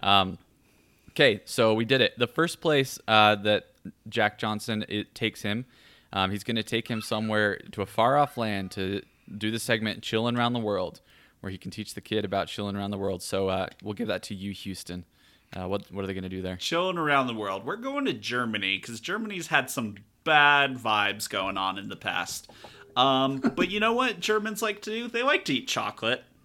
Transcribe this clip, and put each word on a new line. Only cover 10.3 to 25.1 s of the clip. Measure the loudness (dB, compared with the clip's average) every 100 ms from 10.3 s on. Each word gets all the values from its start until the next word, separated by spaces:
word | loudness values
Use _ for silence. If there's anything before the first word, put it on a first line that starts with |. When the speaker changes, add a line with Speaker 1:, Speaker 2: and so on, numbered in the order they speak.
| 2
Speaker 1:
Around | 0
the | 0
World, | 0 0 -2 -6 _ _ _ _
where | -10
he | -10
can | -10
teach | -10 -10
the | -10
kid | -4 -2 0
about | -2 -2
chilling | -4 -4 -4
around | -4
the | -4
world. | -4 -4
So, | -4 0 0
uh, | 0 -2 -8
we'll | -10
give | -6 -4
that | -4
to | -4 -8
you, | -8
Houston. | -8 -10 -10 -10 -12 -12 _ _ _ _ -10
Uh, | -4
what, | -4 -6
what | -8
are | -6
they |
gonna | -4 -6
do | -6
there? | -6 -6
Speaker 2:
Chilling | -2 0 0 0
around | 2 4 2
the |
world. | -2 -4 -4 -4
We're | -6
going | -6 -4 -4
to |
Germany, | -4 -4 -2 -2 -2 0 -2
'cause | -4 -10
Germany's | -6 -6 -6 -8 0
had | 0 2
some | -4 -6 -8 -18 _
bad | 4 6 8 8 4 0
vibes | 0 2 2 -2 -4
going | -2 -2 0
on | -2 -2
in | -8
the | -8
past. | -4 -4 -4 -8 -12 -20 -20 -20 -8 2
Um, | 4 4 2 0
<laughs> | -2 0
but | -2
you | 2
know | 2
what | 2 0 -2
Germans | 0 0 0 -4
like | -4 -4
to | -6
do? | -6
They | -4